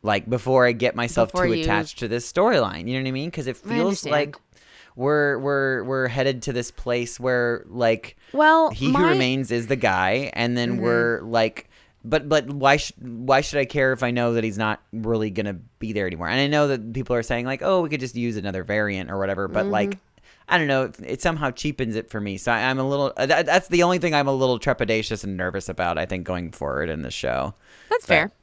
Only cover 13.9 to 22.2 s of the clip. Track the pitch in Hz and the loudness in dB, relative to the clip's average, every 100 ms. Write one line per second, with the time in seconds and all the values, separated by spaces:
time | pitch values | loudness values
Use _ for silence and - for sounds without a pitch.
13.9 | 127 127 120 120 117 113 101 107 107 _ | 2 0 0 2 2 -2 -2 -2 -2 _
14.9 | 113 110 113 107 95 104 92 - _ 113 | -8 -2 0 0 -2 -4 -6 -14 _ -6
15.9 | 104 95 82 85 123 143 147 147 131 113 | -2 -2 -2 -2 0 2 2 2 0 -4
16.9 | 117 123 120 113 120 120 135 - 190 165 | -8 -2 -2 0 -2 -2 -2 2 2 0
17.9 | 147 127 117 120 107 98 95 90 104 104 | -4 -6 -4 -4 -4 -4 -6 -2 0 0
18.9 | 95 92 98 98 95 98 180 196 208 202 | -2 -6 -4 -2 -2 -2 -2 0 0 0
19.9 | 196 _ _ _ _ - 180 151 135 127 | -4 _ _ _ _ 0 2 2 0 0
20.9 | - 65 120 175 160 143 123 151 139 117 | -6 -10 -2 -2 0 -4 -4 -6 -4 -4
21.9 | 110 113 110 | -4 -6 -6